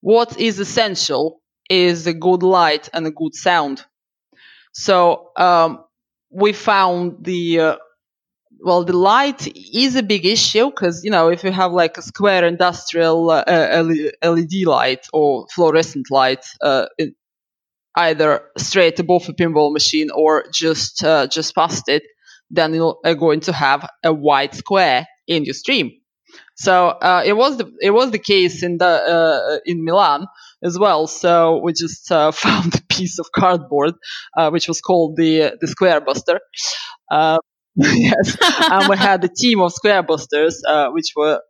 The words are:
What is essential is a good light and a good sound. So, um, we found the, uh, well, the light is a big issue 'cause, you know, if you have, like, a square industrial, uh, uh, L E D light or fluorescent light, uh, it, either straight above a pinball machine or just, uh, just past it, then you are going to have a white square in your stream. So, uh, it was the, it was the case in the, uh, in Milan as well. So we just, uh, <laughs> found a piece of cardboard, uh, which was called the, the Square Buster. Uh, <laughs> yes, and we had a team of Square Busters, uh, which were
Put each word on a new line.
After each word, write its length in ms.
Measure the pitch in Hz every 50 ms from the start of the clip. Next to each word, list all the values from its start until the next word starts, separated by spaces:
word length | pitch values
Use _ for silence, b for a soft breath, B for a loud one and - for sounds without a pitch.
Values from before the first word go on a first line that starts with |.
What 360 | - - 214 226 240 233 - -
is 200 | 226 226 208 185
essential 760 | 202 - - - 226 214 190 - - - 147 131 147 160 - _ _ _ _ _ _ _
is 380 | 185 185 180 180 175 170 160 170
a 60 | 165
good 260 | 165 160 180 185 175
light 480 | 175 185 190 180 175 160 151 151 - - -
and 100 | 165 165
a 60 | 160
good 240 | 156 - 165 156 -
sound. 500 | - - 190 175 170 151 143 135 135 - _ _ _ _ _ _ _ _ _ b b b b b b b b b
So, 560 | - - - 196 180 175 170 - - - - _ -
um, 460 | 180 180 175 170 165 165 127 - - _ _ _ _ _ _ _ _ _
we 200 | - 180 196 214
found 720 | 208 208 - - 208 196 190 185 180 175 175 175 170 - -
the, 360 | 180 185 175 175 170 165 165
uh, 160 | 160 160 147 - - _ _ _ _ _ _ _ _ _ _ _ _ _ _ _
well, 240 | - 185 175 180 175
the 140 | 170 180 180
light 500 | 180 196 214 247 277 285 269 - - - -
is 400 | - 92 92 113 214 262 269 247
a 60 | 262
big 240 | 240 190 214 196 165
issue 460 | 185 214 220 - - - 214 233 285
'cause, 300 | 277 - 202 175 170 165 -
you 80 | 208
know, 160 | 214 180 165 165
if 140 | 175 170 -
you 80 | 190
have, 200 | 185 185 190 180 175
like, 220 | 180 170 165 - -
a 20 |
square 420 | - - - - 196 202 196 185 175 170
industrial, 840 | 175 170 180 180 175 175 - - - 165 165 165 160 165 165 165
uh, 140 | 160 151 -
uh, 640 | - 175 165 156 104 - 165 165 165 165 156 151 147 - _ -
L 160 | 170 170 165
E 60 | 165
D 200 | 156 170 196 185
light 400 | 165 143 123 123 131 131 131 - - -
or 320 | 156 151 147 139 123 - - -
fluorescent 560 | - 175 160 156 160 165 160 - 143 131 -
light, 340 | 135 135 131 131 131 131 - - - _
uh, 260 | - 147 135 131 - - - -
it, 160 | 160 143 - _ _ _ _ _ _ _ _ _ _ _ _ _ _ _ _
either 460 | - 175 165 160 151 156 151 147 - - - _ -
straight 420 | - - - 196 180 165 165 -
above 300 | 180 160 180 175 170 -
a 40 | 156
pinball 380 | - 175 170 160 151 151 147
machine 380 | 147 151 - - - 151 156 151
or 360 | - - 156 156 156 156 - -
just, 520 | - - 165 160 160 - - - - - -
uh, 240 | 156 160 151 135 139
just 260 | - 160 156 - -
past 340 | - 160 165 147 120 - -
it, 140 | 139 151 - - _ b b b b b b _
then 240 | - 175 160 156 160
you 220 | 165 165 165 160 - -
are 80 | 170 170
going 260 | 143 160 165 151 156
to 120 | 156 - 175
have 340 | 139 151 135 135 143 - - - _ -
a 80 | 165 160
white 420 | 151 143 147 143 139 139 143 -
square 500 | - - - 202 196 185 160 131 127 160 - _ _ _ -
in 160 | 170 165 147
your 80 | - 135
stream. 380 | - - - 269 247 165 117 - _ _ _ _ _ _ B B B B B B
So, 320 | - - 196 185 180 180 175
uh, 340 | - - - 175 185 180 131
it 80 | - 208
was 240 | 214 247 277 294 240
the, 140 | 220 156 - -
it 100 | - 196
was 200 | 202 226 254 269
the 80 | 220 214
case 440 | - - 202 196 180 175 - 143 180
in 140 | 175 175 170
the, 60 | 180
uh, 720 | 180 170 151 92 135 170 170 165 160 156 131 95 113 151 - -
in 180 | - 175 170 160
Milan 420 | 160 165 196 202 165 143 143 175 196 B B B B B B
as 160 | - 180 170 180
well. 300 | 202 208 175 151 156 156
So 540 | - - - 180 170 170 165 165 165 156 -
we 80 | 175 165
just, 380 | - 170 165 - - _ -
uh, 200 | 180 160 151 156
<laughs> 120 | 151 - -
found 300 | 214 214 208 180 170 -
a 60 | - - _ -
piece 240 | - 185 175 - -
of 140 | 160 -
cardboard, 600 | - - 185 185 180 170 147 - - 143 139 156 170 _ B B B B B B B 170
uh, 120 | 165 156
which 160 | 151 170 - -
was 140 | 165 -
called 340 | - - 185 175 165 156 156
the, 420 | 147 165 160 160 160 156 143 - -
the 60 | - 156
Square 340 | - - 185 185 165 151
Buster. 400 | 147 - 135 - - - 175 185 - _ B B B B B B B B B B _ _
Uh, 280 | - 151 156 160 156 165 - _ _ _
<laughs> 180 | _ _ _
yes, 600 | - - - - 233 233 214 - - - - - - - 349 - -
and 300 | 330 320 - 294 285 285
we 80 | 294 -
had 260 | 254 202 196 185 175
a 60 | 180
team 320 | - - - 247 233 202
of 100 | 185 175
Square 320 | 170 - - 208 208 190 175
Busters, 580 | - 160 156 127 - - 147 151 160 156 - - -
uh, 220 | 151 151 147 131
which 240 | 135 165 156 - -
were 240 | 151 151 151 151 - - _